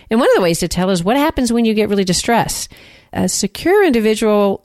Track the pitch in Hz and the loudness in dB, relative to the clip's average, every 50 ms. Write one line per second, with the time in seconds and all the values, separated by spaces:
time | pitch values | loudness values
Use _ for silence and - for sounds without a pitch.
0 | - - 220 226 285 494 494 370 190 170 170 - 185 165 - 180 185 190 196 170 | -8 -2 0 2 2 4 2 2 2 0 0 -2 -4 -4 -2 -2 0 0 0 0
1 | 170 202 247 277 294 320 320 285 254 226 233 240 233 220 214 220 202 - 208 202 | 0 0 0 0 0 0 0 -2 -2 0 0 0 0 0 0 0 0 0 0 -2
2 | 190 185 170 - - - 233 214 - - - - - - - - - - - - | 0 0 -2 -2 0 0 0 0 0 -2 -4 -10 -10 -14 -16 -20 -20 -20 -20 -20
3 | _ - - - 185 190 - - 208 190 - - - 330 392 427 392 330 233 226 | _ -10 -6 -4 -4 -2 -2 -4 -4 -6 -6 -4 0 2 2 4 4 2 2 2
4 | 214 220 214 214 226 214 208 208 202 196 190 - - | 2 0 0 0 0 2 2 2 2 0 -2 -2 -4